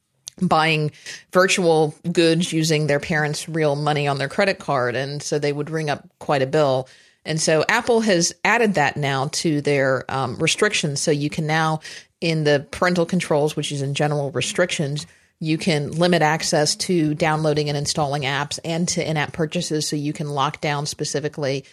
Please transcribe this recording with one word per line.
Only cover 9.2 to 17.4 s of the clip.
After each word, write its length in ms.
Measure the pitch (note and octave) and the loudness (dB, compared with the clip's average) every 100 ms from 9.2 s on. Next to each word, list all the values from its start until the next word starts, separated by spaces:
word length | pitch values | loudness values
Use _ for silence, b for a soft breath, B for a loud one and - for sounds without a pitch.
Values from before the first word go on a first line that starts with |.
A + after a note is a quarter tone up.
| C#3+ | -4
to 280 | - F3 D3 | -2 -2 0
their, 440 | C#3+ C#3+ C3+ C3 - | 2 2 2 0 -2
um, 260 | C3+ B2+ A#2+ | -4 -4 -2
restrictions. 640 | D#3 - G#3+ - E3 C#3 | -2 2 0 0 -2 -2
So 100 | - | 0
you 200 | D3 D3 | 0 -2
can 160 | - D3+ | -4 -2
now, 340 | D#3 D#3+ D#3 B B B _ | 0 0 -2 B B B _
in 240 | E3+ D#3+ | -2 0
the 220 | D3 D3 - | 2 2 0
parental 360 | - F3+ F3+ E3 | -2 0 2 2
controls, 500 | F3+ - D3+ D3+ D#3 | 0 0 0 0 -2
which 160 | C#3+ | -6
is 80 | D3 | -4
in 140 | C#3 | -4
general 360 | C#3+ D3 D3 C#3 | -2 0 0 -2
restrictions, 760 | B2 - - F3+ - C#3+ D3 - b b _ | -4 -4 0 0 -2 -4 -6 -8 b b _
you 180 | D#3+ D#3 | -2 0
can 360 | G3 D3+ C#3+ | 0 0 -2
limit 280 | D#3 F3+ F3 | 0 2 4
access 540 | D3+ D#3+ - D#3+ D3+ - | 4 2 0 2 2 0
to 380 | - F3+ D3+ | 0 0 2
downloading 540 | D3+ E3 D#3 | 0 0 0